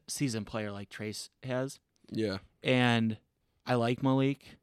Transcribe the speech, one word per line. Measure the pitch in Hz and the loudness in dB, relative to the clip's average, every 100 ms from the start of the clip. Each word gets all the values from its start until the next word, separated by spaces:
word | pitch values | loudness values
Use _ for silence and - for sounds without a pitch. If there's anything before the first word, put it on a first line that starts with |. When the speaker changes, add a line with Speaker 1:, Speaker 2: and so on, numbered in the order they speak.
| - | -10
Speaker 1:
seasoned | - 143 113 101 | -4 -2 -2 -6
player | 113 104 | -6 -6
like | 101 101 | -8 -12
Trace | - 107 104 - _ | -10 -8 -8 -12 _
has. | 131 127 135 - _ _ _ | -6 -4 -4 -8 _ _ _
Speaker 2:
Yeah. | 107 107 95 - _ | -2 -2 -2 -8 _
Speaker 1:
And | - 127 123 117 113 110 _ _ _ _ - | 2 4 4 4 2 -2 _ _ _ _ -2
I | 123 | 2
like | 117 123 | 2 2
Malik, | 135 135 135 139 - - | 2 4 2 0 -8 -20